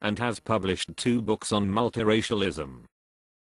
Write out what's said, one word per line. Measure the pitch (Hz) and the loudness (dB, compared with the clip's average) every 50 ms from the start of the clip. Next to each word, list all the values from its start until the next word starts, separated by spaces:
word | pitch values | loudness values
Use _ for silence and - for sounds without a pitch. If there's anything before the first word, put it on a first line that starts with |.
and | - 104 104 104 | -2 -2 -2 0
has | 120 120 107 - | -2 -2 -4 -4
published | - - 113 107 92 95 92 - - - 80 - | -2 0 0 0 2 0 -2 -2 -4 -8 -8 -2
two | - 123 120 120 | 0 2 2 2
books | 110 101 107 - - - | 2 0 -2 -2 0 0
on | 110 104 101 98 | 0 0 2 2
multiracialism. | 98 110 120 113 - 117 110 107 110 113 110 - 120 104 98 95 80 82 76 69 64 60 - - _ _ _ _ _ _ _ _ _ _ | 2 2 0 0 0 0 2 4 4 4 2 0 0 0 0 0 -2 -4 -8 -10 -10 -16 -20 -20 _ _ _ _ _ _ _ _ _ _